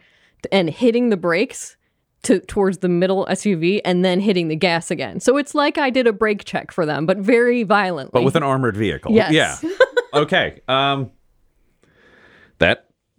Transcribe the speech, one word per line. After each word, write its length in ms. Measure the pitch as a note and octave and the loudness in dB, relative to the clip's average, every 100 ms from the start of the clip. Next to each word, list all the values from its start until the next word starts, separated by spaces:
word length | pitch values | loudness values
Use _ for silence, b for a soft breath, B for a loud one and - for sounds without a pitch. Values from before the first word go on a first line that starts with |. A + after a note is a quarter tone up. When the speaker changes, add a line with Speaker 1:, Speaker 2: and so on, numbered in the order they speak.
| b b b b - | b b b b -2
Speaker 1:
and 180 | G3 E3 | 0 0
hitting 400 | - A#3+ A#3 A#3+ | 0 2 2 0
the 80 | F#3+ | 0
brakes 580 | F3 E3+ C4 - - _ _ _ _ _ | 0 0 -2 -6 -16 _ _ _ _ _
to, 200 | - F#3+ | 0 0
towards 380 | - G#3 F#3+ F3 | 0 0 0 0
the 100 | F3+ | 0
middle 360 | F3 F#3 F#3+ - | 0 0 0 -2
S 160 | F#3+ G#3+ | -2 -2
U 100 | E3 | 0
V 240 | E3+ G3+ F3+ | 0 0 0
and 180 | F3+ | 0
then 160 | F#3 F3+ | 2 2
hitting 300 | G#3 F3+ D#3+ | 0 0 -2
the 60 | D#3 | -2
gas 340 | F3+ E3 - | 0 -2 -4
again. 300 | D3+ A#2 F3 | -6 -6 -2
So 160 | - C#4+ | 0 0
it's 180 | C#4 D4 | 0 0
like 220 | C#4+ D#4 | 0 0
I 120 | C#4 | 0
did 160 | B3 A#3 | 2 0
a 60 | |
brake 320 | G3 G#3+ G#3 | 0 -2 -2
check 260 | - E3+ - | -6 -8 -6
for 160 | - D#3 | -4 -2
them, 200 | C#3+ E3 | -2 -2
but 120 | G3 | 0
very 440 | G3 A#3 A#3+ A#3+ | 2 2 2 0
violently. 480 | G3 G#3 F#3 D#3 C3 | 2 0 0 -4 -2
Speaker 2:
But 120 | B2 C3 | 0 2
with 100 | E3 | 0
an 80 | |
armored 320 | C#3 C3 B2 G2+ | 0 0 0 0
vehicle. 380 | G2+ C#2+ - | -2 -2 2
Speaker 1:
Yes. 500 | A3 F#3 D#3 F#2 - | 2 4 2 2 -2
Speaker 2:
Yeah. 60 | E4 G4 B4 | -8 0 0
Speaker 1:
<laughs> 200 | B4 - | 0 -2
Speaker 2:
Okay. 460 | D3 D3+ F3+ E2 - - | -2 0 0 0 -6 -2
Um, 440 | C3+ C#3 C3+ B2 _ _ _ _ _ _ _ b b b b b b b _ | 0 0 -2 -6 _ _ _ _ _ _ _ b b b b b b b _
that 300 | E2+ A#2+ _ _ _ | 0 0 _ _ _